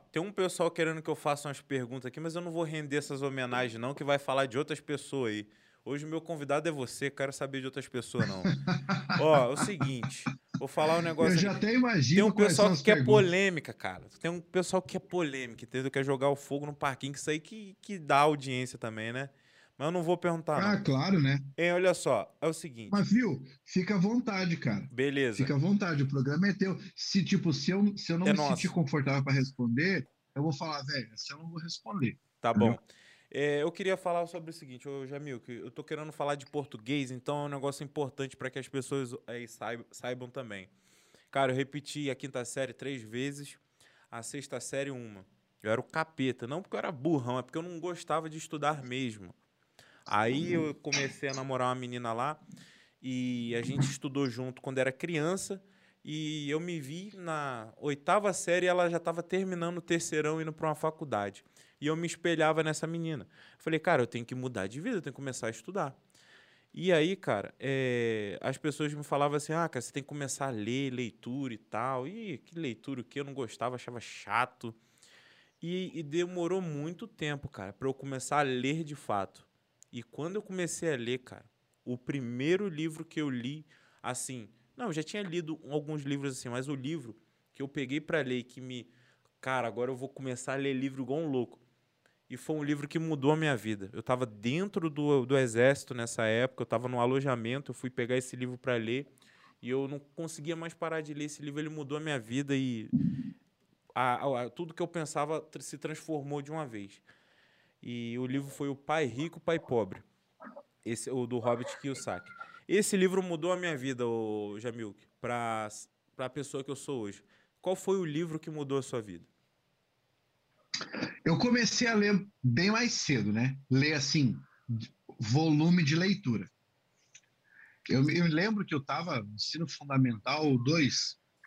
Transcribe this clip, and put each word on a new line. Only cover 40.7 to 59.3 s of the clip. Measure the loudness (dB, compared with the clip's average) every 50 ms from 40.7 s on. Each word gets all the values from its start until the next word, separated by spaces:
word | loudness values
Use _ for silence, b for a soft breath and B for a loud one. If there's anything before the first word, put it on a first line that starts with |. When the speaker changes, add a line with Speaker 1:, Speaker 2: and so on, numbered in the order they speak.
| b b b b b b b b b b b b
Speaker 1:
Cara, | b 2 4 4
eu | 4
repeti | 2 0 -2 -4 -10 -10 -8 -8 -4 -4 -4
a | -4
quinta | -4 -6 -8 -6 -6 -6
série | -6 -4 -4 -4 -4 -6
três | -8 -8 -8 -8 -8 -10
vezes, | -8 -6 -4 -4 -4 -6 -8 -12 -16 -18 -20 _ _ b b b b b b b b
a | b -12 -10
sexta | -10 -10 -10 -10 -8 -8 -8
série | -8 -6 -4 -4 -4 -4
uma. | -6 -8 -10 -14 -16 -18 -20 _ _ _ _ _ _ _
Eu | -2 0
era | 0 0
o | 0
capeta, | -2 -2 -2 -2 -2 -2 0 0 0 0 -2 -4
não | -6 -6 -6
porque | -6 -6 -6
eu | -4
era | -4 -4
burrão, | -4 -2 2 2 2 2 2 0 -2
é | -2 -2
porque | -4 -6
eu | -6
não | -6 -6 -8 -6
gostava | -6 -6 -6 -6 -4 -2 0 0 -2 -4
de | -8 -12
estudar | -10 -8 -4 -2 0 0 0 0 -4
mesmo. | -4 -4 -2 -2 -2 -4 -6 -12 -16 -18 _ _ _ _ _ _ b b b b b b b b
Aí | 0 2 2 4 4 2 0 0 0 2
eu | 2 0 0 -4
comecei | -6 -6 -2 0 0 0 -2 -4 -4 -6 -4
a | -4
namorar | -4 -4 -2 0 2 2
uma | 2 0
menina | -2 -4 -6 -6 -4 -2 -2 0
lá | 0 0 -2 -4 -6 -12 B B B B B B B B B B B
e | -8 -6 -4 -2 -2 -2 -2 -2 -2 -2 -2
a | -2
gente | -2 0 0 2 0
estudou | 0 0 -4 -6 -4 0 0 0
junto | 0 0 -4 -6 -8 -8 -8
quando | -8 -2 0 2
era | 2 2
criança | 0 -2 -4 -2 -2 0 0 0 0 -2 -4 -6 -8 -8 -10 b b b b b b b -10
e | -8 -6 -4 -4 -4 -4 -4 -2 -2
eu | -2 -2
me | -2 -4 -6 -6
vi | -6 -8 -10 -10 -12 -12 -14
na | -10 -8 -6 -4 -4 -4 -4 -6 -8 -10 -12 -10
oitava | -6 -2 -2 -2 0 2 4 4 4 4 2 0
série | 0 0 2 2 4 4
e | 4
ela | 6 6 4 4
já | 2 0
tava | 0 -2 -2 -2
terminando | -2 -2